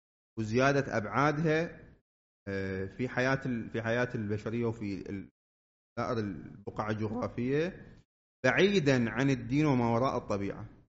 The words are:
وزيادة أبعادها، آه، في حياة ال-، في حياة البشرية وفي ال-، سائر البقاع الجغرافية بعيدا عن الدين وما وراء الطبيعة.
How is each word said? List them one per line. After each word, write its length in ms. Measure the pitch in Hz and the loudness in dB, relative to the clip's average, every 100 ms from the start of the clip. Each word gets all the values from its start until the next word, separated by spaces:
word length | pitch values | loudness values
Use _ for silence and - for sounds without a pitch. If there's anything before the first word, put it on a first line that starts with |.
| _ _ _ - | _ _ _ -8
وزيادة 580 | 110 117 131 139 135 113 | 0 2 4 2 0 -2
أبعادها، 800 | 104 110 147 151 165 156 170 - - - _ _ _ _ - | -2 0 2 2 2 2 0 -8 -20 -20 _ _ _ _ -8
آه، 380 | 98 95 95 98 | -6 -4 -4 -6
في 240 | - 123 | -6 -4
حياة 320 | 127 127 135 135 | 0 0 0 -2
ال-، 240 | 117 - | -4 -4
في 120 | 113 | -4
حياة 280 | 113 120 123 120 | -2 0 0 -2
البشرية 500 | 104 104 113 117 117 | -4 -4 -4 -2 -2
وفي 440 | 113 104 95 - | -2 -6 -6 -8
ال-، 200 | 98 - _ _ _ _ _ _ - | -10 -10 _ _ _ _ _ _ -6
سائر 180 | 101 120 | -4 -2
البقاع 720 | 104 76 - - - - 107 | -4 -6 -12 -14 -12 -6 -2
الجغرافية 1120 | 107 107 226 101 - 123 139 170 - - - _ _ _ _ 127 | -2 -2 -4 -6 -4 -2 0 -2 -4 -18 -20 _ _ _ _ 2
بعيدا 640 | 120 190 196 139 131 113 | 4 6 6 4 4 4
عن 200 | 110 139 | 2 2
الدين 360 | 131 113 139 156 | 2 0 2 4
وما 280 | 127 117 | 4 4
وراء 240 | 117 131 123 | 2 2 -2
الطبيعة. 680 | 117 101 98 - 110 - | -2 -2 -2 -6 -10 -16